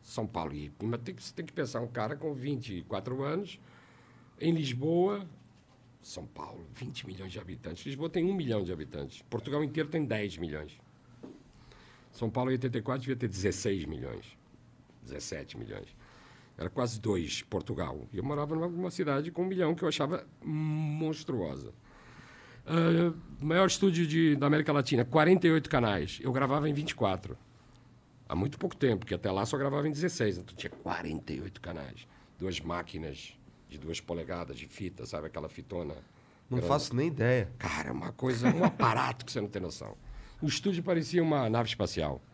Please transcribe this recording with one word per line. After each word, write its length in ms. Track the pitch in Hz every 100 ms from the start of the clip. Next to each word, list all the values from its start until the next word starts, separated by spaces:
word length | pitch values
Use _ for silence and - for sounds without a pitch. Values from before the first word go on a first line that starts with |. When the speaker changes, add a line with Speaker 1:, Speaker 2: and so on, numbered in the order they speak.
| -
Speaker 1:
São 160 | - 110
Paulo. 260 | 87 80
E, 200 | 73 73 -
mas 180 | 110 117
tem 120 | 117
que, 80 | 180
você 100 | -
tem 140 | - 165
que 60 |
pensar, 280 | - 131 120
um 60 | 117
cara 300 | 120 110 143
com 180 | 156
vinte 440 | 139 131 135 117 90
e 40 |
quatro 400 | 78 101 117 127
anos, 380 | 139 165 202 - - - - - - - - -
em 100 | 165
Lisboa, 720 | 165 139 123 147 170 185 202 180 - - - - - - -
São 240 | - - -
Paulo, 400 | - 78 - 80
vinte 320 | - 127 - -
milhões 240 | 92 95
de 80 | 90
habitantes. 480 | 92 87 - 85 -
Lisboa 240 | 135 160
tem 140 | 180
um 100 | 175
milhão 300 | 196 139 110
de 80 | 90
habitantes. 500 | 87 76 76 69 - -
Portugal 320 | 117 110 143
inteiro 260 | 147 156 151
tem 160 | 160
dez 320 | 139 110 104 80
milhões. 400 | 82 73 76 - - - - - - - - - - - - - -
São 180 | - 113
Paulo, 220 | 123 127
em 40 |
oitenta 220 | 131 127 117
e 60 |
quatro, 200 | 107 127
devia 120 | 120
ter 140 | 127 117
dezesseis 560 | 95 95 - 107 98
milhões, 520 | 73 76 64 57 - - - - - - - -
dezessete 560 | 60 69 - 76 67 58
milhões. 380 | 55 50 50 - - - - - - -
Era 100 | 90
quase 320 | - 123 110
dois, 420 | 110 95 76 -
Portugal. 680 | - 98 - 98 87 73 -
E 60 | 92
eu 60 |
morava 320 | 139 143 147 160
numa, 100 | 170
numa 240 | 170 185
cidade 400 | 170 156 139 156
com 140 | 170
um 20 | 185
milhão, 300 | 190 160 170
que 80 |
eu 40 | 175
achava 380 | - 143 180 - -
monstruosa. 1300 | - 156 156 156 156 151 156 156 - 131 82 69 58 - - - - - - - - - -
Ah, 480 | 160 165 170 175 165 - -
maior 280 | 151 170 190
estúdio 360 | - 196 165 165
de, 260 | 160 160
da 140 | 143 143
América 240 | 151 156
Latina, 320 | 147 127 127
quarenta 420 | 123 151 156 185 175
e 60 |
oito 180 | 160 147
canais. 480 | 139 117 98 73 -
Eu 120 | 139
gravava 360 | 131 135 143 151
em 40 |
vinte 160 | 147 170
e 40 | -
quatro. 420 | 110 92 95 - - - - - - - _ - -
Há 60 | 82
muito 240 | 104 -
pouco 160 | 185 -
tempo, 280 | 135 101
que 80 | -
até 160 | 90 101
lá 160 | 95
só 140 | 113 143
gravava 300 | 139 143 151
em 20 |
dezesseis, 480 | 147 170 - 107 87
então 160 | 90
tinha 160 | - -
quarenta 640 | - - 85 80 78 -
e 80 | 69
oito 200 | 95 -
canais. 460 | - 82 67 - - - - -
Duas 220 | 95 80
máquinas 760 | 78 87 85 87 80 69 - - - - -
de 80 | 71
duas 240 | 76 85
polegadas 560 | - 85 73 87 80 65
de 120 | -
fita, 360 | - 92 92
sabe? 220 | 60 82 78
Aquela 220 | 78 76
fitona 460 | - - 90 78 73 - - - - -
Speaker 2:
Não 100 | 123
Speaker 1:
grande. 100 | 85
Speaker 2:
faço 260 | 147 -
nem 140 | 120 160
ideia. 420 | 143 113 127 95 -
Speaker 1:
Cara, 340 | - - -
uma 200 | 64 180
coisa, 360 | - 131 117 170
um 80 | 165
aparato 640 | 180 - 123 113 131 120 -
que 60 |
você 80 | 123
não 80 | 104
tem 120 | 101
noção. 360 | 87 - 52 - - - - -
O 60 | 151
estúdio 340 | - 202 175
parecia 400 | 185 170 135 170
uma 300 | 165 147 117
nave 200 | 117 110
espacial. 520 | - 95 - 76 65 -